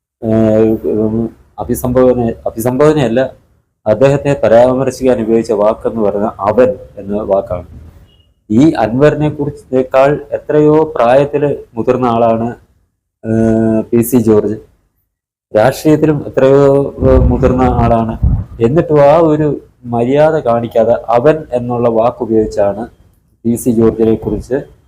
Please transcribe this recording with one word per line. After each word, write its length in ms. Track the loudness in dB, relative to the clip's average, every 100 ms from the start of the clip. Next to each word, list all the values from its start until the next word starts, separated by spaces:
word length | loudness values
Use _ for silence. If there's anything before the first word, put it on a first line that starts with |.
| _ -8
ഏഹ്, 1040 | -2 2 2 2 2 0 -4 -2 -2 -4 -6 -10 _ -12
അഭിസംബോധന, 760 | -8 -6 -2 2 2 2 -2 -6 -10
അഭിസംബോധനയല്ല, 840 | -6 -4 2 2 2 0 -2 -4 -8 _ _ _ _ -2
അദ്ദേഹത്തെ 540 | 2 2 2 -2 0
പരാമർശിക്കാൻ 800 | 4 4 4 2 -4 -2 -2 0
ഉപയോഗിച്ച 300 | 0 0 0
വാക്കെന്ന് 480 | 0 0 -2 -4 -2
പറയുന്നത് 320 | -2 -2 -4 -4
"അവൻ" 380 | -2 2 2 0 -12 -16
എന്ന 240 | -8 -6
വാക്കാണ്. 440 | -2 -2 -2 -8 -12 -20 -20 -20 _ _ _ _ -2
ഈ 200 | 2 2
അൻവറിനെ 600 | 2 -2 2 2 2 -4
കുറിച്ചേക്കാൾ 960 | -4 -8 -10 -6 -4 0 2 2 0 -6
എത്രയോ 600 | -10 -2 2 4 2 0 0
പ്രായത്തിൽ 640 | 2 2 0 -2 -4 -6 -10
മുതിർന്ന 320 | -6 -2 0 0
ആളാണ്, 500 | 0 0 0 -4 -10 _ _ _ _ _ _ -4
ഏഹ്, 560 | 0 2 2 0 0 0
പി 120 | -2
സി 140 | 0 0
ജോർജ്. 380 | 2 2 0 -6 -14 _ _ _ _ _ _ _ _ 0
രാഷ്ട്രീയത്തിലും 680 | 0 0 0 2 0 -2 -4
എത്രയോ, 680 | 0 2 4 4 2 -2 -2
ഏഹ്, 220 | 2 4
മുതിർന്ന 420 | 2 2 0 0
ആളാണ്. 560 | 0 0 0 0 -2 -2 -2 -2 -6 -2
എന്നിട്ടും 380 | 0 0 0 4
ആ 160 | 4 4
ഒരു 440 | 2 0 -2 -4 -10 _
മര്യാദ 500 | -8 -4 0 2 2
കാണിക്കാതെ 600 | 0 -2 -2 -2 0 0 0 0
"അവൻ" 360 | 0 2 0 -2
എന്നുള്ള 360 | -6 -4 -2 0
വാക്കുപയോഗിച്ചാണ് 1000 | 0 -2 -2 -2 0 0 -2 -2 -4 -10 _ _ _ _ _
പി 100 | -4
സി 160 | -4 -2
ജോർജിനെ 440 | 2 2 2 0
കുറിച്ച് 400 | 0 -4 -6 -4 -6 -8 _